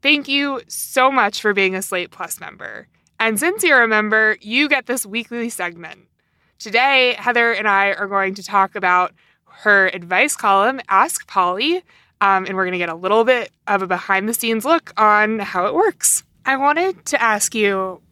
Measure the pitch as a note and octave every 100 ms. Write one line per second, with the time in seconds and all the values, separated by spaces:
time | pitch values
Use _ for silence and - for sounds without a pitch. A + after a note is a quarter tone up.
0 | C#4 D4 C#4 C#4 C#4 C4 - - - -
1 | C4 C#4 G#3 - G#3+ G3+ F#3+ F#3 G3 F#3
2 | F3+ - E3+ - E3+ - - G#2+ - _
3 | _ _ A3 A3 D#4+ G#4+ F4+ C#4 A#3 G#3+
4 | G#3+ A3 A3 G#3+ G#3 A#3+ D4 C4+ - B3+
5 | G#3+ G#3+ A3+ A#3+ A#3 - F3 E3+ E3 -
6 | _ _ _ _ _ _ A3 G#3+ C4 C4+
7 | B3+ A#3+ G#3 A#3+ A#3 G#3 G#3+ G3 G3+ G3
8 | G3 G3 F#3+ G3 F#3 G3+ F#3+ G#3 F#3 F3+
9 | F3+ _ _ _ _ - - G3+ F#3+ F#3+
10 | E3+ F#3 C#4 - G#3+ G3 G#3 C4+ - G3
11 | C4+ - - - F3+ F3+ C4+ F4+ - _
12 | _ _ G3+ F#3+ F#3 F#3+ F#3 F3+ F3 E3
13 | F#3 G#3+ A#3 B3+ G#3 _ - G3+ F#3 F3
14 | - F#3+ G#3 A#3 A#3 A3+ A#3 E4 - -
15 | G#3+ G#3 G#3+ A3 G3 F#3 F3+ D3 G#4 -
16 | - - - _ - C4+ C#4 D4 F#4 F#4
17 | - - A3+ G#3 - A3+ G3+ G3 F#3+ F3+
18 | _